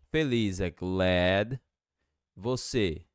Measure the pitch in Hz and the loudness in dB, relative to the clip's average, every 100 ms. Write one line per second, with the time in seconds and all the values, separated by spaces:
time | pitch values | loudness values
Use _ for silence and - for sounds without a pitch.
0 | _ 156 147 120 104 92 92 - 92 92 | _ -2 0 2 0 -2 -4 -4 -4 0
1 | 92 90 90 98 110 131 - _ _ _ | 2 4 4 2 0 -6 -14 _ _ _
2 | _ _ _ - 110 127 - 127 95 80 | _ _ _ -8 -4 -4 -2 0 0 -2
3 | - | -12